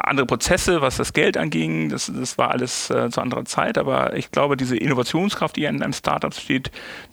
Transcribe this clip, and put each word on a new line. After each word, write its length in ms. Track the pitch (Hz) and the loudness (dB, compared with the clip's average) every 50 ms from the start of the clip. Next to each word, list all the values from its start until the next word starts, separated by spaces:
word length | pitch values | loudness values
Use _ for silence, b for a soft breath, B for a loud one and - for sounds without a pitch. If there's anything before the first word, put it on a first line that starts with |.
| - | 0
andere 220 | - - 135 139 | 2 2 2 2
Prozesse, 560 | 120 - 120 - - 175 185 - - 180 160 | 2 0 0 2 2 2 4 4 4 4 4
was 140 | 139 127 - | 4 2 2
das 160 | - 123 - | 0 -2 0
Geld 240 | - 147 156 170 - | 2 2 2 4 2
anging, 520 | - 160 156 147 160 160 160 160 - 160 151 | 2 0 0 0 0 0 0 0 0 0 -2
das, 220 | 135 - - - | -2 -4 -6 -6
das 240 | - 127 127 123 - | -4 -6 -6 -4 0
war 140 | - 127 123 | 0 2 2
alles, 400 | - 127 123 123 - - - - | 2 0 -2 -2 -4 -6 -2 0
äh, 200 | 131 123 120 120 | 0 0 0 0
zu 100 | 120 131 | 0 -2
anderer 240 | 127 127 123 123 - | -2 -2 -4 -4 -4
Zeit, 340 | - - - 147 - 220 143 | -2 0 0 0 2 2 0
aber 380 | 143 139 131 131 131 - - | 0 2 2 2 2 0 0
ich 160 | - 135 - | -4 -6 -2
glaube, 240 | - 143 139 143 143 | 0 0 2 2 2
diese 200 | 131 131 123 127 | 0 0 -2 0
Innovationskraft, 800 | - - 143 139 123 123 - - 156 185 202 - - 165 151 - | 0 0 0 0 0 0 0 0 0 0 0 0 -2 -2 -2 0
die 120 | - 151 | -2 -2
in 180 | 143 147 143 - | -2 -2 -2 -2
einem 80 | 143 | -2
Startup 420 | 139 - - - 151 - - 147 - | -4 -2 0 0 0 0 -2 -4 -4
steht, 380 | - - - 135 131 - - B B B B B B B B | -6 -2 0 0 0 0 -4 B B B B B B B B